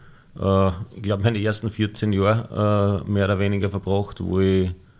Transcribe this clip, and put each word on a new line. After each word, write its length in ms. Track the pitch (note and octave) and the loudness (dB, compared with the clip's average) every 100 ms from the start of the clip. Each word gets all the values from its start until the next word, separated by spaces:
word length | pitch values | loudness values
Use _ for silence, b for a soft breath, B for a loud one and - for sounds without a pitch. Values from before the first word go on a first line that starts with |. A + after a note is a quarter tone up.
| b b b - | b b b -4
äh, 540 | F#2+ F#2+ F#2+ F2+ G2+ - | 0 2 2 -2 -10 -8
ich 60 | |
glaub, 200 | G#2 G2+ | -4 0
meine 180 | G#2+ A2 | 0 0
ersten 300 | G#2+ G#2 A2+ | -2 -2 -4
vierzehn 420 | G#2+ G#2+ - G#2+ | -2 -4 -2 0
Jahre, 920 | G2 G2 A2+ B2 - G#2 G#2 G2+ G2 C2 | 2 2 2 -2 -2 0 2 2 0 -2
äh, 20 | |
mehr 180 | G2+ G2 | 0 2
oder 120 | F#2+ | 2
weniger 320 | G2+ G2+ G2 | 0 0 -2
verbracht, 500 | F#2+ F#2 G2 G2+ - | -4 -2 -2 -2 -6
wo 200 | F2+ F#2 | -2 2
ich, 320 | F#2+ F#2+ F#2 F2 b | 4 4 2 -4 b